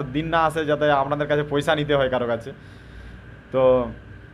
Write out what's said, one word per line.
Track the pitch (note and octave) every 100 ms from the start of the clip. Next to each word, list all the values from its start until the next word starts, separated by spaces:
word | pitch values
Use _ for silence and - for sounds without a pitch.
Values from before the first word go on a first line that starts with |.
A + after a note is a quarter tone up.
| C#3+
দিন | C#3 D#3+
না | E3
আসে | D#3+ D#3+
যাতে | D3+ D3 D3+
আপনাদের | C#3+ C#3 D3 D3
কাছে | D3 D3
পয়সা | C#3+ D3+
নিতে | D#3 D3
হয় | C#3+ C3
কারো | B2 A#2+
কাছে। | A#2 B2+ - - - - - - - - - -
তো | C3 C3 B2+ A#2 - - - -